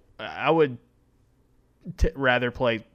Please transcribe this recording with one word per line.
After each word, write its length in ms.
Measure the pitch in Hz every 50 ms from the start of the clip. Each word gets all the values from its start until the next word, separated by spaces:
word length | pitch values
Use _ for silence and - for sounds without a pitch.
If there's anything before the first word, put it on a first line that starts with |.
| _ _ _ -
I 300 | 113 101 78 85 110 139
would 280 | 160 165 156 143 123 120 _ _ _ _ _ _ _ _ _ _ _ _ _ _ _ _ _ _ _ _ - - - -
t-, 120 | - - -
rather 360 | 139 139 131 123 123 123 120
play 340 | 117 - 131 120 117 110 107 _ _